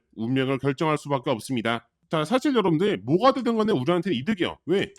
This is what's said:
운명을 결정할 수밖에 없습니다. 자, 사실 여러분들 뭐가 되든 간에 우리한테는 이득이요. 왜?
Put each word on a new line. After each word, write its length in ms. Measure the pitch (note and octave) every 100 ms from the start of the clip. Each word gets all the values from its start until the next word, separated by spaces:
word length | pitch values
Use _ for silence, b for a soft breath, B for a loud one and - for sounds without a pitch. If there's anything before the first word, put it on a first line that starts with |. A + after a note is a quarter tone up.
| _
운명을 440 | - A2+ C3 C3 C3+
결정할 400 | C#3+ C#3 D#3+ D3+
수밖에 320 | C#3+ C#3 C3+
없습니다. 580 | A#2 - B2+ A2 A#2 - _ _
자, 140 | D#3+
사실 300 | D#3 C4 D#4
여러분들 440 | B3 F#3+ D#3 G#3 C#3
뭐가 340 | G#2+ F3 B3+
되든 240 | C4 A#3+ A3+
간에 160 | G#3+
우리한테는 440 | F3+ C3 F3 F#3 B2+
이득이요. 380 | C#3+ F3+ C3 D#2+ -
왜? 260 | F#3+ -